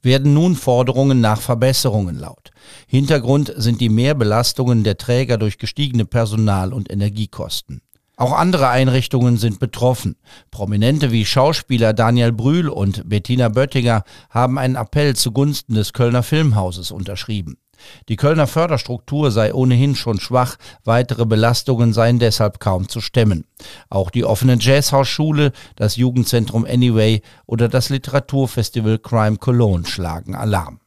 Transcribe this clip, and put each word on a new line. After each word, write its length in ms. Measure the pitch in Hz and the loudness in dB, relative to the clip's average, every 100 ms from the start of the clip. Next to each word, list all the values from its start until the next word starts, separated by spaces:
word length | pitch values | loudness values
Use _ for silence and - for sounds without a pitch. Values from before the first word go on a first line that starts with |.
werden 300 | 127 135 143 | 2 2 4
nun 240 | 147 175 151 | 4 2 0
Forderungen 640 | - 123 123 120 139 131 | 0 2 2 0 2 4
nach 220 | 110 107 | 2 0
Verbesserungen 760 | - 117 127 135 131 107 92 71 | -2 0 2 2 0 -2 -4 -8
laut. 320 | 76 - - _ - - _ | -12 -18 -20 _ -20 -20 _
Hintergrund 680 | 131 139 151 120 143 143 | 0 2 0 2 0 0
sind 280 | - 110 113 | -2 -2 0
die 80 | 120 | 2
Mehrbelastungen 920 | 110 131 147 104 110 113 - 123 117 | 2 2 0 0 0 -2 -2 0 2
der 140 | 107 98 | 0 -2
Träger 400 | - 123 127 113 | -2 -2 0 -2
durch 220 | 107 - | -2 -4
gestiegene 480 | 110 - 143 120 110 | -10 -4 -2 -2 0
Personal- 680 | 120 113 110 107 98 92 | -2 -2 0 0 0 -2
und 180 | 90 98 | -6 -6
Energiekosten. 920 | 101 101 104 107 - - - - 64 _ _ _ - | -4 -4 -4 -8 -8 -8 -10 -10 -18 _ _ _ -6
Auch 160 | 123 | -2
andere 360 | 147 170 175 131 | 0 0 2 2
Einrichtungen 680 | 123 131 127 - 131 123 117 | 2 2 0 0 0 2 2
sind 240 | 113 98 | 0 -2
betroffen. 560 | 123 - 123 123 95 - _ - _ | -6 0 0 0 -6 -8 _ -20 _
Prominente 600 | - 101 104 113 151 139 | -8 -4 0 2 2 0
wie 140 | 113 104 | 0 0
Schauspieler 680 | 135 139 160 - 120 113 | 2 2 0 -2 0 2
Daniel 400 | 110 117 120 117 | 2 2 4 2
Brühl 360 | 113 123 170 160 | 0 0 0 -2
und 400 | - 98 107 85 | -2 -2 -2 -4
Bettina 420 | 104 - 123 120 | -4 -2 0 2
Böttiger 540 | 110 135 135 120 113 - - _ | 0 0 0 0 0 -2 -18 _
haben 280 | 120 127 135 | -2 0 0
einen 180 | 131 123 | -2 -2
Appell 380 | 113 151 147 | -4 0 0
zugunsten 600 | 123 123 113 143 143 - | 0 -2 0 0 -2 -2
des 180 | 107 101 | -2 -2
Kölner 300 | - 120 123 | 0 0 2
Filmhauses 680 | 120 156 156 107 92 87 87 | 0 0 2 2 -2 -6 -10
unterschrieben. 680 | - 90 101 - 107 80 65 _ _ - - - | -10 -10 -10 -8 -8 -8 -14 _ _ -20 -20 -8
Die 80 | 110 | 0
Kölner 300 | 139 160 139 | 2 2 0
Förderstruktur 840 | 160 170 139 - 120 - 143 147 | 0 -2 -2 -4 -12 -6 -2 0
sei 200 | 107 107 | 2 0
ohnehin 440 | - 127 123 139 135 | 2 2 2 2 0
schon 240 | - 101 | -4 -4
schwach, 360 | - 123 123 - - - | -2 -2 -2 -6 -20 -10
weitere 420 | - 117 120 113 113 | 0 0 0 -2 0
Belastungen 640 | 110 113 123 - 120 117 | 2 2 0 -2 2 2
seien 280 | 110 113 120 | 2 2 4
deshalb 400 | 117 - 107 - | 2 2 -2 -2
kaum 280 | - 92 95 | -2 -2 -4
zu 120 | 113 | -8
stemmen. 460 | - 123 110 85 - _ - - _ | -2 2 2 2 -4 _ -20 -20 _
Auch 200 | 117 92 | -4 -2
die 140 | 120 | -2
offene 320 | 113 107 131 120 | 0 2 2 2
Jazzhausschule, 960 | 110 139 143 139 131 - 156 151 147 - - | 4 2 4 0 0 -2 -2 2 0 -2 -20
das 220 | - 107 117 | -4 -4 0
Jugendzentrum 680 | 127 123 113 120 107 113 | 0 0 0 0 0 -2
Anyway 560 | 110 123 123 110 107 110 - - - | 0 2 2 4 2 2 -4 -20 -8
oder 220 | 113 117 | -2 0
das 220 | 127 - | 0 -2
Literaturfestival 1120 | 135 131 139 - 135 131 - 107 117 107 110 | -4 -2 -4 -2 -2 0 -2 -4 -2 0 -2
Crime 380 | - 117 107 107 | -2 0 0 0
Cologne 480 | - 123 113 90 85 | 0 2 2 2 -2
schlagen 500 | - 85 80 - 92 | -6 -6 -8 -10 -6
Alarm. 420 | 110 95 78 - | -2 -2 -4 -16